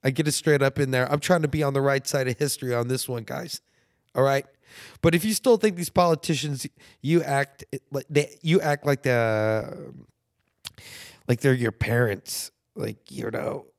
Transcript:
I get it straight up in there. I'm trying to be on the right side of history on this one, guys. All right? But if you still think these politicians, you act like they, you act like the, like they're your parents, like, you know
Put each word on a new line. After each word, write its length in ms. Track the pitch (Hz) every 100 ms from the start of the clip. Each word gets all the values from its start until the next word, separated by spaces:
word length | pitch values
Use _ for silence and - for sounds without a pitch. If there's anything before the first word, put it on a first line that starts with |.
I 80 | 135
get 160 | 135 151
it 60 |
straight 280 | - 165 143
up 200 | 139 135
in 100 | 139
there. 180 | 127 127
I'm 120 | 147
trying 220 | - 180
to 60 | 156
be 140 | 151
on 100 | 143
the 80 | 139
right 240 | 135 139
side 220 | - 143 127
of 100 | 120
history 380 | 147 - 127
on 140 | 120 120
this 200 | 127 -
one, 140 | 123
guys. 380 | 110 131 - - _ _ _ _ _ -
All 80 |
right? 220 | 135 135 - _ _ - - -
But 140 | 170
if 100 | 170
you 100 | 208
still 220 | 208 - 226
think 200 | 214 175
these 140 | 175
politicians, 760 | - 180 160 - 147 147 135 - _ - _
you 220 | 135 165
act 420 | 147 139 139 _ - 139 _
like 140 | 139 -
they, 260 | 147 147 -
you 180 | 165 165
act 240 | 156 143
like 200 | 147 139
the, 920 | 135 120 113 107 110 110 - - - - - _ _ _ _ _ - - - - - - -
like 140 | 123
they're 120 | 139
your 160 | 127 117
parents, 800 | - - 117 120 98 - - - _ _
like, 360 | - 110 107 -
you 200 | 131 104
know 360 | 110 - 123 -